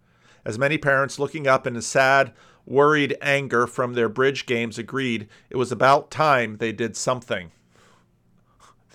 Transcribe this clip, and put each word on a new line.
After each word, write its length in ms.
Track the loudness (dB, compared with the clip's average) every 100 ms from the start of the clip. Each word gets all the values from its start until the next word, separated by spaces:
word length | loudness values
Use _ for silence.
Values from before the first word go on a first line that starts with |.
| _ _ _ _
As 140 | -8 -2
many 200 | -2 0
parents 420 | 0 0 0 -4
looking 280 | -6 -2 2
up 200 | 2 0
in 80 | -6
a 60 |
sad, 520 | -2 2 4 4 2 _ _ _ -2
worried 520 | 4 4 4 0 -2
anger 460 | -2 -2 0 0 0
from 260 | -2 -4
their 160 | 0 -2
bridge 360 | 2 0 0 -4
games 320 | -4 -4 -8
agreed, 500 | -8 -6 -4 -4 -8 _ -10
it 80 | -4
was 140 | -4
about 400 | 2 4 4 0
time 460 | 0 2 2 0 -4
they 140 | -6
did 240 | -4 -6 -4
something. 560 | -4 -4 -6 -10 -10 _ _ _ _ _ _ _ _ _ _ _ -20 _ _